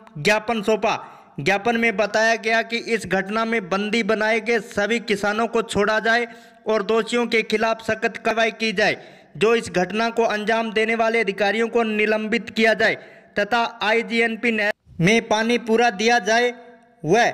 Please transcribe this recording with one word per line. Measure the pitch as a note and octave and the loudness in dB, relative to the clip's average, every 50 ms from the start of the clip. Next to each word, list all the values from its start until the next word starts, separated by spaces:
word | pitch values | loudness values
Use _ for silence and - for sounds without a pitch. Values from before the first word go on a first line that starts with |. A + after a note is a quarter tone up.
| - - - D3+ | -20 -16 -12 -2
ज्ञापन | D3 G3+ G#3+ G#3+ G#3+ B3 A#3 A3 | 0 2 2 2 0 -2 -4 -2
सौंपा। | G3 A3+ A3 G3+ A3+ G#3 D#3 - - - - - - - _ - | 0 0 0 2 2 0 -2 -2 -6 -14 -20 -20 -20 -16 _ -6
ज्ञापन | C#3 F#3 G3 G3 G3+ A#3+ A#3 | -2 -2 -2 0 0 0 0
में | A3+ A#3 A#3 G3 | 2 0 0 0
बताया | G#3 G#3 G3+ A3 G#3+ A3+ A3+ A3+ | 0 -2 0 2 2 2 2 2
गया | G#3 A3 A3 A3+ A3+ | 0 0 0 0 0
कि | A3 A3+ A#3 | -2 -2 -6
इस | A#3 A#3 G#3+ A3+ G3+ F#3+ | -6 -2 -2 -4 -4 -2
घटना | F3 F#3 F#3+ F#3+ G3 G#3+ A3+ A3+ | -2 -2 -2 -2 -2 -4 -4 -2
में | A3+ A#3 A3+ F#3 E3 | -2 -2 -4 -2 -4
बंदी | F#3+ G3 G#3 G#3+ A3+ A#3 G#3+ | -4 -4 -2 -2 -2 0 0
बनाए | G#3 A3 G#3 G#3+ A3 A#3 A3+ | 0 0 0 0 0 0 0
गए | G3+ A#3+ A#3 G#3+ | 0 -2 -2 -2
सभी | - - - G#3 G3+ G#3 A#3+ A3+ | -2 -4 -4 -4 -2 0 -2 -4
किसानों | A#3 A3+ G3+ G3 G#3 G#3 G#3 A3 A#3 A3 | -2 -4 -2 -2 -2 -2 0 -2 -2 0
को | A#3 A3+ A3 | 0 -2 -2
छोड़ा | - - G3+ G#3 G#3+ G#3+ G#3+ | 0 -2 0 0 2 0 0
जाए | G3+ A3+ A3+ A#3+ A#3 A#3 - - - - - - _ | 2 2 0 0 -2 -4 -10 -18 -20 -20 -20 -8 _
और | G#3+ A3 G#3+ G3 | -2 0 0 0
दोषियों | A3 A3+ A3+ G#3+ A3 A#3+ A#3+ A#3+ | 0 0 0 0 0 -2 -2 0
के | A3+ A#3 A3 | 0 0 0
खिलाफ | A3 - G#3+ G#3+ A3+ A3+ A3+ A3+ | 0 0 0 0 0 0 -2 -2
सख्त | - - A3 G#3+ A#3 A3 - | -4 -4 -4 -2 -4 -4 -6
कार्रवाई | - - A3+ A3 A3+ A3+ A3 | -4 -4 -2 0 0 0 0
की | A3 - A3+ A3 | -2 -2 -4 -2
जाए, | F#3+ G#3 G3+ E3+ C3 - - - - - - _ - | 0 0 0 0 0 -2 -8 -16 -20 -20 -20 _ -2
जो | D3 G3 A3+ A#3 | 0 2 4 4
इस | - - F3+ | 2 0 -2
घटना | E3+ F3+ F3+ F3+ G3+ A3 A3+ A#3 | -2 -2 0 0 0 -2 -2 0
को | A3+ A#3 A3+ | 0 0 0
अंजाम | - G#3 G#3 G#3 G#3+ A3+ A3+ A3+ A3 | 0 0 -2 0 0 0 0 0 -2
देने | F#3+ A3 A3 A3 A#3 | -2 0 0 0 0
वाले | A3+ A3+ A3+ A3+ A#3 | 0 0 2 2 0
अधिकारियों | G#3+ G3 G3 G#3+ G#3 G3+ G3+ A3+ A#3 A3+ | 0 0 0 0 0 0 2 0 -2 0
को | A3+ A#3 A#3 | 0 0 0
निलंबित | A3 G#3+ G#3+ G#3+ G#3+ A3 G#3+ G#3+ G#3 A#3 A3+ A#3 - | 0 0 0 2 2 0 0 0 -2 -2 -4 -4 -4
किया | - A3+ A3 A3 G#3+ | 0 2 2 4 4
जाए | G3 A3+ F#3+ D3 - - - - - - _ _ G#3 | 4 2 0 0 -2 -8 -16 -20 -20 -20 _ _ -4
तथा | G3+ G3+ A#3+ A#3 A#3 - - - | -2 0 0 0 0 -2 -4 -4
आईजीएनपी | F#3+ G#3+ A3+ A3+ A3+ F#3+ A#3 A#3 A#3 A3+ A3+ A3 A#3+ A#3 | -2 0 0 0 0 0 0 0 0 0 -2 -2 -2 -2
नहर | A3 G#3+ G3+ G#3+ - _ _ - - - | 0 0 -2 -2 -4 _ _ -14 -4 0
में | E3 G3+ A3+ A#3 A3+ - | 2 4 4 4 2 2
पानी | G#3+ A3 A3+ A#3 A#3+ A#3 | 0 0 2 0 0 0
पूरा | A#3+ A3 A3+ A#3 A#3+ A#3+ | 0 2 2 4 4 2
दिया | G3 F3+ A3 A#3 A#3+ A#3 | 0 2 2 2 2 2
जाए। | F#3 G#3+ A3+ A#3+ B3 B3 A#3+ - - - - - _ _ _ _ D#3 | 2 2 2 2 2 0 -2 -6 -14 -20 -20 -20 _ _ _ _ 0
वह | D3+ G3+ A#3+ A3 E3 | 2 4 4 4 2